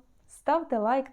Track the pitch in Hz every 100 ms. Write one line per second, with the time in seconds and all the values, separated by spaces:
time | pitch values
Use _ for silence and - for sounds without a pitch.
0 | _ _ _ - - 330 320 233 214 269
1 | 269